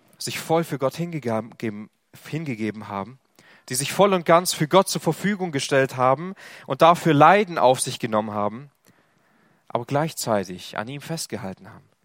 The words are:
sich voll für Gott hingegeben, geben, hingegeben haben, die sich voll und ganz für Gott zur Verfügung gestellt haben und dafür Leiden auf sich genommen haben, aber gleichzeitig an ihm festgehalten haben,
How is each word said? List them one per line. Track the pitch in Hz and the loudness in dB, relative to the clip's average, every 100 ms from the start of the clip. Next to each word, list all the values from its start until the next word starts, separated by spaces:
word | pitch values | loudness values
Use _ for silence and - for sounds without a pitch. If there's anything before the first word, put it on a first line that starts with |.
| _ - | _ -12
sich | 120 - | -10 -10
voll | - 165 | 0 0
für | 165 143 | 0 -2
Gott | 131 - | -4 -4
hingegeben, | 175 160 117 110 117 - | -8 -6 -4 -4 -6 -10
geben, | 110 104 104 _ _ - - | -8 -8 -16 _ _ -20 -12
hingegeben | 151 151 107 107 107 104 | -10 -8 -6 -6 -6 -10
haben, | 98 101 135 _ _ _ - - | -10 -10 -14 _ _ _ -20 -10
die | 127 | -6
sich | 147 | -4
voll | - 202 | 4 4
und | 185 165 | 4 6
ganz | 165 180 | 4 4
für | - 156 | -2 4
Gott | 185 190 | 4 4
zur | 170 | -2
Verfügung | 170 - 196 202 180 | -4 -2 -4 -4 -4
gestellt | 143 - 139 131 131 | -6 0 0 0 0
haben | 127 139 180 - - - - | 2 2 -4 -14 -20 -20 -10
und | 139 | 4
dafür | 165 175 165 | 6 6 4
Leiden | 143 160 208 180 165 | 8 8 8 2 2
auf | 127 131 | 2 2
sich | 131 - | -2 -6
genommen | 117 107 110 | -2 -2 -2
haben, | 104 104 117 143 _ _ _ _ _ _ _ _ _ _ | -4 -4 -6 -18 _ _ _ _ _ _ _ _ _ _
aber | 120 120 | -8 -4
gleichzeitig | 143 156 - 120 104 92 90 - - | -2 -2 -6 -2 -2 -2 -12 -10 -10
an | 110 | -10
ihm | 143 | -12
festgehalten | - 160 - 107 95 92 90 | -10 -10 -8 -10 -10 -12 -18
haben, | 87 _ _ | -20 _ _